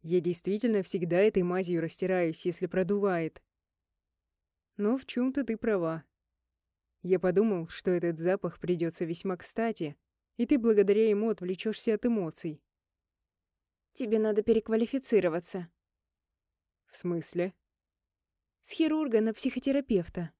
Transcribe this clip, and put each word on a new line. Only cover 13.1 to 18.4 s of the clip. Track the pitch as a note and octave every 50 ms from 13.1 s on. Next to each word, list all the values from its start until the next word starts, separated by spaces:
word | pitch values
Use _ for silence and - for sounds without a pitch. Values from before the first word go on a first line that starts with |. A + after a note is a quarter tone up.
| _ _ _ _ _ _ _ _ _ _ _ _ _ _ _ _ _
"Тебе | - C4 G#3 A3 A3
надо | G#3+ G#3+ G#3+ G#3+ G#3
переквалифицироваться". | - A3+ A3 - - A3 A3 A#3 - - C4+ - - A#3+ G3+ F3 F3 D#3 F3 E3+ - - F#3 E3+ E3+ _ _ _ _ _ _ _ _ _ _ _ _ _ _ _ _ _ _ _ _ _ _ _
"В | _ -
смысле?" | - - F3 F3 E3 D3+ - - F3 F3 F#3+ - _ _ _ _ _ _ _ _ _ _ _ _ _ _ _ _ _